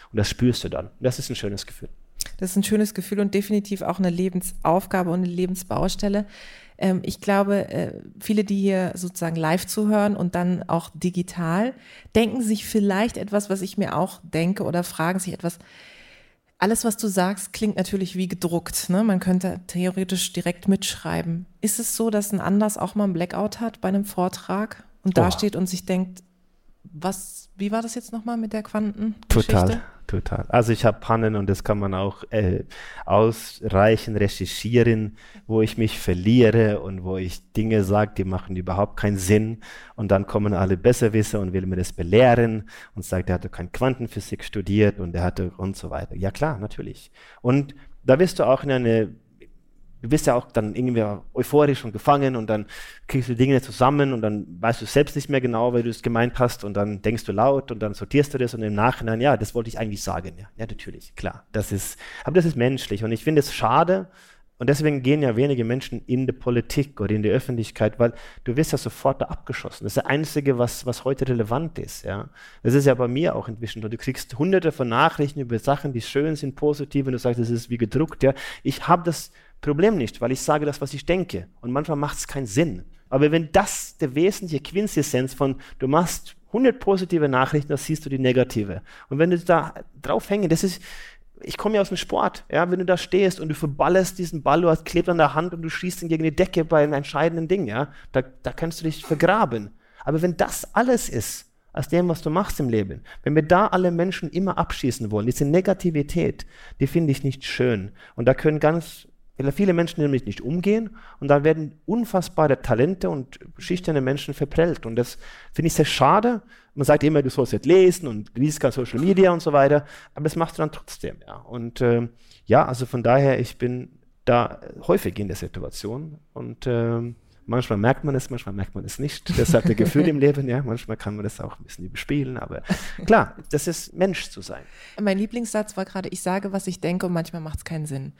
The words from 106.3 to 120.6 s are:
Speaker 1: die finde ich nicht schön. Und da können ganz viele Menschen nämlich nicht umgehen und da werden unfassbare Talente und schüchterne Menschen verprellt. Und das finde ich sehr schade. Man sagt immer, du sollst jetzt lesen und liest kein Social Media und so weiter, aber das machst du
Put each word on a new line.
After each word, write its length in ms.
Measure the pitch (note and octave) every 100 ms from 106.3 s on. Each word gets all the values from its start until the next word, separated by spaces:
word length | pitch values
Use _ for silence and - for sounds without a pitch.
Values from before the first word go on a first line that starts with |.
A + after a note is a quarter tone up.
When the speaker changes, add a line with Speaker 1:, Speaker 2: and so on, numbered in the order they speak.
| - - - - -
Speaker 1:
die 60 | C#3
finde 260 | E3+ D#3
ich 120 | C#3
nicht 200 | C#3 B2+
schön. 480 | - - B2 G#2+ G2 - -
Und 120 | - B2
da 80 |
können 260 | C3 D#3 D3+
ganz 480 | D3+ E3+ D#3+ - - _ - - C#3
viele 200 | C#3 G3
Menschen 280 | E3+ E3+ -
nämlich 260 | D3 C3 G2+
nicht 140 | -
umgehen 560 | B2 F3 G3 A3 A3 - - -
und 80 | C#3+
da 140 | C#3+
werden 380 | D3+ D#3+ D3+ - -
unfassbare 760 | A3+ A3+ F#3 E3+ - D3+ C3
Talente 480 | - A2+ D3+ F#3+ F3+
und 300 | D3+ B2 - - -
schüchterne 420 | - F3+ F3 D3+
Menschen 320 | C3 C#3+ -
verprellt. 540 | - C#3+ - E3+ C#3+ A2+
Und 100 | A2+
das 220 | A#2+ - - - -
finde 140 | - D#3
ich 60 |
sehr 100 | -
schade. 580 | D3+ - C3+ G3 A#3 A3+ - - _
Man 100 | C#3+
sagt 180 | C#3 D3
immer, 200 | D3 D3
du 80 | C3
sollst 220 | - A#2+
jetzt 140 | G2+ C#3
lesen 400 | F#3 F#3 F3+ D3+
und 240 | G#2+ G#2 A#2
liest 240 | D3+ D3+
kein 120 | C3+
Social 280 | B2+ A#2+ A#2+
Media 320 | F3 F#3+ F#3+
und 100 | E3+
so 100 | D#3+
weiter, 320 | C#3+ C#3 D3 D3 - -
aber 100 | -
das 120 | D3+ E3
machst 220 | E3
du 40 | -